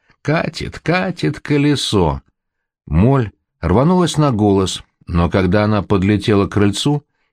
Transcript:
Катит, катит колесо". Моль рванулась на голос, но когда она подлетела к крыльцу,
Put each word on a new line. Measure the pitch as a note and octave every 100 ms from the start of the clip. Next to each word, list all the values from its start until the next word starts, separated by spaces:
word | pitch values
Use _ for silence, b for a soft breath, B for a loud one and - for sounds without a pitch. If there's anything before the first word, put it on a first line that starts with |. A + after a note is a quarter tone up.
| _ _
Катит, | - D#3+ - - - -
катит | - F3+ F#3+ - D#3 D3
колесо". | - C#3+ C#3+ D3 - G#2 E2 C2+ - _ _ _ _ _ -
Моль | D2+ A2+ C#3 G#2 - _ _
рванулась | E2 G2 D3+ F#3 E3+ D3
на | D3
голос, | G#2+ G#2 G2 F#2 - - _ -
но | E2+ E2+
когда | G2+ F#2 G#2
она | G#2 G#2+
подлетела | E2 G2+ F#2+ G#2+ G#2+ G2+ F#2+
к |
крыльцу, | G#2 G2+ G2+ D3 D3 - _ _